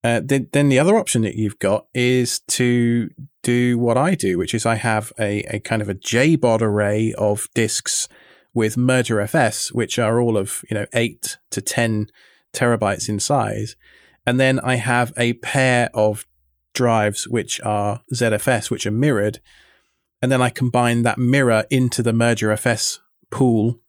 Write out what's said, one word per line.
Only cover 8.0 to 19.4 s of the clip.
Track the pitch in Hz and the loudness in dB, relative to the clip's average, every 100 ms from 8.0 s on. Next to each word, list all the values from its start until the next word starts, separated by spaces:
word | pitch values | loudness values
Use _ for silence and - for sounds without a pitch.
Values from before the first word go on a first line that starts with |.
| - - - - _ | -6 -12 -20 -20 _
with | 120 110 110 | -2 0 0
merger | 123 127 120 110 | 2 2 0 0
F | 101 165 | 0 2
S, | 117 - - | 0 0 -6
which | - 113 - | -4 -4 0
are | 110 117 | 0 2
all | 120 107 | 2 0
of, | 101 - - | -2 -8 -6
you | |
know, | 107 101 | -6 -4
eight | 120 117 - - - _ | -2 -2 -4 -12 -12 _
to | - | -8
ten | - - 117 107 104 _ - _ _ | -6 -2 0 0 -4 _ -20 _ _
terabytes | - 123 117 104 101 - | -2 0 2 0 -2 -4
in | 104 | -4
size. | - 143 107 107 107 - _ _ _ _ - | -2 -2 -2 -4 -8 -12 _ _ _ _ -4
And | 123 | 0
then | 131 131 | 2 0
I | 127 | 0
have | 123 123 123 120 - | -2 0 0 0 -2
a | 120 | -2
pair | 120 - 139 131 123 120 | -2 -4 0 2 2 0
of | 117 107 107 - _ _ _ _ | 0 0 0 -10 _ _ _ _
drives | - 123 113 104 104 - | -2 2 2 0 -2 -4
which | 120 - - | -4 -4 -6
are | 110 104 104 104 _ | -4 -2 -2 -6 _
Z | 120 120 | -2 0
F | 107 - | 0 0
S, | 120 - | -2 -2
which | 107 101 | -6 -2
are | |
mirrored. | 107 147 117 104 - | 0 2 2 0 -4